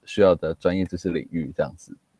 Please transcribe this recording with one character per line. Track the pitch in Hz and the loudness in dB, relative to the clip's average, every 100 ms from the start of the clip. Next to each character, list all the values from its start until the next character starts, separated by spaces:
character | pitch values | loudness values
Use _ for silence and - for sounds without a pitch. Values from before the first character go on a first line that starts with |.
| - | -10
需 | - | 4
要 | 98 | 4
的 | 85 80 80 | 4 0 -2
专 | 90 92 | -2 0
业 | |
知 | 90 90 | -2 -4
识 | 95 | -4
领 | 80 - | -4 -4
域 | 82 71 - | -6 -6 -6
这 | |
样 | 71 - | -6 -6
子。 | - - _ | -20 -20 _